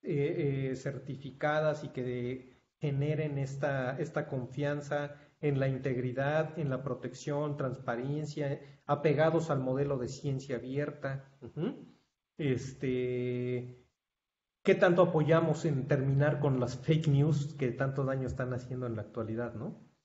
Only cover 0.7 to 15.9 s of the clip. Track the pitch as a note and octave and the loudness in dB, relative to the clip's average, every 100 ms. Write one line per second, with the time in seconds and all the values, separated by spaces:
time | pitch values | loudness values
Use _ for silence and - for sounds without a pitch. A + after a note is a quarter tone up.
0.7 | B2+ C#3 B2+ - C3 C3+ - D3+ D3+ D#3 | -2 -6 -8 -10 -10 -12 -4 0 2 2
1.7 | D3+ F3 - B2+ B2 B2 C3 - - _ | 0 -6 -6 -4 -4 -4 -6 -10 -20 _
2.7 | _ D3+ C3+ D3 D3+ D#3 C#3 C3+ - D3 | _ -2 0 0 0 -2 -2 -4 -2 -2
3.7 | C3+ B2+ C#3+ D#3+ - D3 C3+ A#2+ - C#3+ | 0 -2 -2 -4 -4 -4 -4 -6 -2 -2
4.7 | D3 C#3+ D3 C#3+ - - _ D3+ C#3 C3+ | -2 -2 -4 -4 -10 -20 _ 0 2 0
5.7 | C3 C#3 B2+ B2+ B2 C#3 D#3 D#3 - C#3 | 0 -2 -2 -2 0 0 2 0 -2 -2
6.7 | C3 C3+ B2 B2+ - - C#3+ D3+ D3 C3+ | -2 -4 -4 -6 -8 -4 -2 -2 -2 -4
7.7 | - - A#2+ C3+ D3 D3+ - C#3+ C#3+ - | -4 -4 -4 -2 -2 -4 -4 -2 -4 -8
8.7 | - - C#3+ D#3+ C#3 D#3+ D#3+ D#3+ C#3 B2+ | -18 -2 2 4 4 4 4 2 0 0
9.7 | C3 C#3+ C#3 A#2+ - D3 C3 - A#2+ B2 | 0 0 0 -4 -4 -4 -4 -2 -6 -4
10.7 | C#3 D3 D3 C#3 C3+ - _ A#2+ - F#3+ | -4 -4 -4 -6 -6 -10 _ -12 -4 -4
11.7 | - - - _ _ _ - D3 B2 - | -4 -14 -20 _ _ _ -4 0 0 -2
12.7 | - C3+ B2+ B2 B2 B2 B2 B2 B2 B2 | -6 -2 0 0 -2 -2 -2 -2 -4 -6
13.7 | - _ _ _ _ _ _ _ _ - | -14 _ _ _ _ _ _ _ _ 4
14.7 | F#3 F#3+ F3 F3 D#3+ D3+ D#3+ E3 D3+ D#3+ | 6 6 8 6 6 6 6 4 2 0
15.7 | C3+ - | 0 2